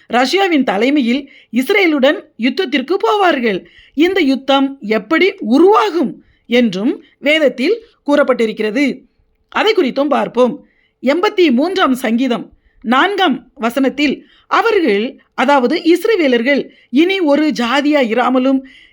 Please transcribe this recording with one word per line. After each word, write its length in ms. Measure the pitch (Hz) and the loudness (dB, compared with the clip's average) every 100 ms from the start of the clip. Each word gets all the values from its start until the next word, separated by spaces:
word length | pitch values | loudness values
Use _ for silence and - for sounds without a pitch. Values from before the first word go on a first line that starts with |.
| _ | _
ரஷ்யாவின் 580 | 240 262 359 392 311 | -2 0 0 0 0
தலைமையில் 680 | 233 190 247 294 233 269 285 - _ | 0 0 0 0 0 -2 -6 -20 _
இஸ்ரேலுடன் 720 | 220 262 403 359 294 262 330 - - | -4 0 0 2 2 2 0 -8 -4
யுத்தத்திற்கு 560 | 240 277 370 262 254 392 | -4 -2 -2 -4 -2 -2
போவார்கள். 680 | 440 415 370 294 233 185 - _ _ | 0 2 0 0 -2 -4 -8 _ _
இந்த 260 | - 349 381 | -2 0 2
யுத்தம் 580 | 277 269 269 277 277 269 | 0 -2 0 0 0 -4
எப்படி 540 | 202 220 214 320 370 - | -4 -4 -2 0 0 -2
உருவாகும் 840 | 214 262 359 440 427 320 226 - _ _ - | 0 4 4 4 0 -2 -4 -6 _ _ -2
என்றும் 580 | 240 233 180 233 427 - _ | 0 0 -2 -4 -4 -12 _
வேதத்தில் 640 | 269 311 277 - 277 466 - _ - | -2 2 0 0 -2 -4 -6 _ -2
கூறப்பட்டிருக்கிறது. 920 | 294 262 247 226 220 214 214 277 - _ _ _ _ _ | 0 2 0 -2 -2 -4 0 -2 -4 _ _ _ _ _
அதை 260 | - 381 | -2 0
குறித்தும் 340 | 415 262 269 294 | 0 -2 -2 -2
பார்ப்போம். 580 | 247 196 226 247 - _ _ _ _ | -2 -2 0 -2 -2 _ _ _ _
எண்பத்தி 480 | 247 311 403 415 330 | -4 0 0 2 2
மூன்றாம் 440 | 240 339 381 330 | 2 0 0 0
சங்கீதம் 560 | 247 226 233 269 220 - _ _ _ | 0 -2 -2 -2 -4 -8 _ _ _
நான்காம் 680 | 220 254 359 403 359 226 - | -2 0 0 0 0 -2 -8
வசனத்தில், 720 | - 226 269 269 254 294 - - _ _ | -8 -4 -2 -2 0 -2 -2 -12 _ _
அவர்கள், 720 | 320 440 427 311 202 226 - _ | -2 0 0 2 0 -2 -8 _
அதாவது 420 | - 247 285 247 320 | -2 2 2 2 0
இஸ்ரவேலர்கள், 920 | 330 339 440 415 285 240 233 277 - _ _ | 2 2 2 0 2 0 0 -2 -2 _ _
இனி 300 | 247 349 392 | 0 2 0
ஒரு 320 | 311 285 302 226 | 0 2 0 -2
ஜாதியா 480 | 233 277 294 294 240 | -2 0 0 0 0
இராமலும் 580 | 240 240 254 254 269 262 - _ | 0 0 0 0 -2 -4 -20 _